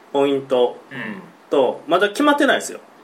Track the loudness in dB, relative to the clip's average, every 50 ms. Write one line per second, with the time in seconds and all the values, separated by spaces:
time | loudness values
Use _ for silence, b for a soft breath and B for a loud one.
0 | -14 -4 0 0 0 2 0 -2 -2 0 2 2 2 0 0 -6 -16 -16 -14 -12
1 | -12 -12 -12 -14 -16 -20 -20 -20 -8 -2 0 2 2 2 0 -4 -2 -2 0 2
2 | 2 0 0 0 2 2 2 4 2 2 0 0 -4 -8 -12 -16 -18 -20 -20 -20